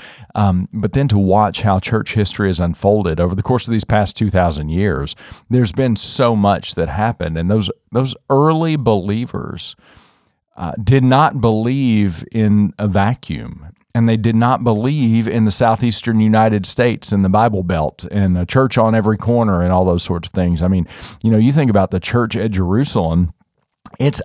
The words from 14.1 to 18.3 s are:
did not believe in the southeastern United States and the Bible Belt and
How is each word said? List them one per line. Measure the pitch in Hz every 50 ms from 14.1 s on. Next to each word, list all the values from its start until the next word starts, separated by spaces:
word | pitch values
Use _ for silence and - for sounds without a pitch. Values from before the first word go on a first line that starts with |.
| 113 113
did | 104 117 110
not | 113 117 123 127 - 120
believe | 120 110 104 117 135 147 151 127 113 113 117 110 -
in | - 117 110
the | 107
southeastern | 95 - 123 113 110 - 127 117 107 - - 120 113 107
United | 110 107 110 110 110 113 107 104 95
States | - - - 120 123 107 - - -
and | 107 98 98
the | 92
Bible | 95 104 117 117 104 95 90
Belt | 87 92 80 78 67 - - - -
and | - 104 98 95